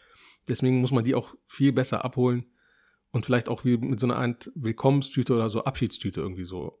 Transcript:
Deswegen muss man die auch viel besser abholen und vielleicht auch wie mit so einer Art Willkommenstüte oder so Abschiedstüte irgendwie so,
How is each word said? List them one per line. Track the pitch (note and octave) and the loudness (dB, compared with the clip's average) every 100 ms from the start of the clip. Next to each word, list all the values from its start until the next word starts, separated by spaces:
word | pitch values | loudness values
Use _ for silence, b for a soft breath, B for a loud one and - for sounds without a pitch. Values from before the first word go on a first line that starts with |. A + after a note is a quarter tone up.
| b b b b - | b b b b -8
Deswegen | A#2+ B2+ C3 | 0 2 2
muss | B2+ | 2
man | C3 | 2
die | A2+ B2+ | 2 0
auch | - - _ | -4 -16 _
viel | - C#3 | 2 2
besser | B2 C3 - | 4 0 -2
abholen | B2 C3 B2 B2 A#2+ _ _ _ _ _ _ | -4 0 2 0 -4 _ _ _ _ _ _
und | A#2 - | -4 2
vielleicht | B2 - | 0 0
auch | A#2 | -2
wie | B2+ A#2 | 2 2
mit | B2+ A#2+ | 0 0
so | B2 | 0
einer | B2 | 0
Art | A#2+ A#2+ - | -2 -4 -10
Willkommenstüte | E3 A2+ A2 C#3 C#3 C3+ - A#2+ | -6 -4 2 4 4 2 -2 2
oder | A#2+ A2+ | 2 2
so | A2 | -2
Abschiedstüte | B2 - A2+ - G2+ F2 | -4 -2 -4 -2 -6 -4
irgendwie | F#2+ F#2 | -6 -6
so, | F2+ F2+ - - | -8 -8 -10 -12